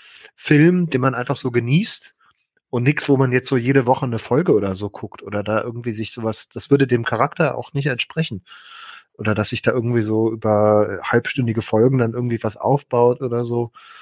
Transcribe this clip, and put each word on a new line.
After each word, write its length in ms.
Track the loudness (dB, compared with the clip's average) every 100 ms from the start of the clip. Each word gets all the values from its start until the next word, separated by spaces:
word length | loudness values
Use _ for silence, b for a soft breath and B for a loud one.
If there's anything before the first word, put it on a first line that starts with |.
| B B B
Film, 560 | _ 2 6 6 4 0
den 100 | 0
man 140 | 0
einfach 220 | -2 -4 -6
so 160 | -2
genießt 640 | -2 2 0 0 -8 -18 _ _ _ _ _ _
und 140 | -2
nix, 260 | 0 0 2
wo 80 | 2
man 140 | 2
jetzt 180 | 0 0
so 80 | 0
jede 300 | 2 2 2
Woche 200 | 0 -2
eine 120 | -4
Folge 360 | 0 0 2
oder 200 | 2 0
so 160 | -4 -8
guckt 320 | -10 -14 -14
oder 220 | -8 -6
da 180 | -2 -4
irgendwie 300 | -4 -8 -8
sich 200 | -6 -8
sowas, 360 | -6 -6 -6 -10
das 160 | -16 2
würde 200 | 2 4
dem 160 | 0
Charakter 520 | 0 0 0 0 -2 -4
auch 180 | -6
nicht 120 | -4 -4
entsprechen. 580 | -4 -4 -6 -6 -8 B B B B B B B
Oder 220 | -6 -2 0
dass 140 | -2
sich 120 | -2
da 80 | -2
irgendwie 320 | 0 0 0
so 300 | 0 0 0
über 640 | 0 0 4 4 4 2 -2
halbstündige 600 | 0 0 0 -2 -2 -2
Folgen 360 | 0 2 4 2
dann 140 | 0
irgendwie 300 | -2 -4 -4
was 140 | -4 -4
aufbaut 640 | 0 0 0 2 2 2
oder 240 | -4 -4
so. 260 | -2 -4 -4 B B B